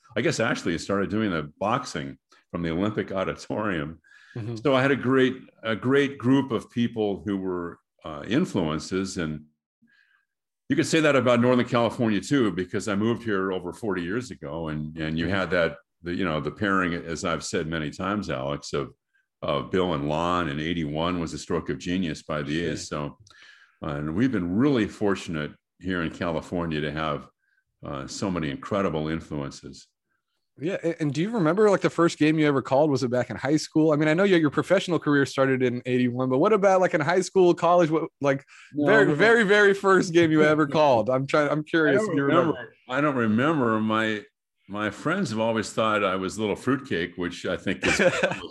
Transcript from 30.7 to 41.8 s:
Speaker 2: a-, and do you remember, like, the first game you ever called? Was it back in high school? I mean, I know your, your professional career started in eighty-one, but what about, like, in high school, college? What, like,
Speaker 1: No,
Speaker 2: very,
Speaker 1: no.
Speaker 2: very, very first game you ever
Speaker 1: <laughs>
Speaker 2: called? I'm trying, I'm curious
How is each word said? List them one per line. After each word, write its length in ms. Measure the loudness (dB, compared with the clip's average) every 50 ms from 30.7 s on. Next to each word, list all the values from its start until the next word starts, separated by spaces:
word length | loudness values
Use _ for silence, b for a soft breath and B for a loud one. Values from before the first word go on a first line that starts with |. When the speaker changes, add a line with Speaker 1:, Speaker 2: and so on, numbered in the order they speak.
| -6 -4 -4
Speaker 2:
a-, 180 | -4 -4 -2
and 100 | -4 -4
do 80 | -2 -2
you 100 | -2 -2
remember, 380 | 0 0 0 2 2 4 4 4
like, 100 | 4 4
the 80 | 2 0
first 300 | 2 2 2 2 2 2
game 180 | 2 2 4 4
you 80 | 4 4
ever 140 | 2 2
called? 300 | 0 2 2 2 4 4
Was 100 | 2 0 0
it 60 | 0
back 200 | 0 0 -2 -2
in 40 | -4
high 220 | -4 -2 -2 -2 -2
school? 340 | -2 -2 2 2 4 4
I 40 | 4
mean, 120 | 4 4 2
I 60 | 4
know 100 | 4 4
your, 140 | 4 4 4
your 120 | 4 4
professional 480 | 2 0 0 2 2 2 2 0 -2 -2
career 260 | 0 2 2 2 2
started 380 | 0 0 2 2 2 2 2 2
in 180 | 0 0 -2 -2 -2
eighty-one, 420 | 0 2 2 2 0 -2 -2 0
but 80 | 2 2
what 160 | 4 4 4
about, 260 | 4 4 4 4 4
like, 140 | 4 2 2
in 80 | 0
high 200 | 0 2 2 2
school, 320 | 0 2 4 6 6 6 6
college? 340 | 4 4 4 6 6 4 4
What, 140 | 2 0 -2 -4 _ -2
like, 220 | 0 0 0 -2 -4 _ B B B B B
Speaker 1:
No, 120 | 0 2
Speaker 2:
very, 220 | 4 6 6 6 4
Speaker 1:
no. 80 | 4
Speaker 2:
very, 280 | 4 4 6 6 6 6
very 300 | 6 6 6 6 6 4
first 400 | 4 4 4 4 4 4 4 4
game 180 | 4 6 6
you 120 | 6 6 6
ever 240 | 6 4 4 2 2
Speaker 1:
<laughs> 100 | 4 4
Speaker 2:
called? 320 | 4 6 6 4 4 2
I'm 160 | 0 0 0 2
trying, 220 | 2 2 2 2
I'm 140 | 0 -2 -2
curious 320 | 0 0 2